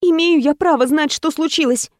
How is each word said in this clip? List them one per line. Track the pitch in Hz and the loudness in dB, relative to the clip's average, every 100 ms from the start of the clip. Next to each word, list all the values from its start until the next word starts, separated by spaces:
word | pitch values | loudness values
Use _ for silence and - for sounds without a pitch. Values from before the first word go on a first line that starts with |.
Имею | 359 320 339 339 | 2 2 2 2
я | 262 294 | 2 0
право | 359 294 247 | 0 2 2
знать, | 302 302 | 0 -2
что | - 320 | -2 -6
случилось? | - 311 - 294 247 - _ | -4 -4 -2 -2 -2 -4 _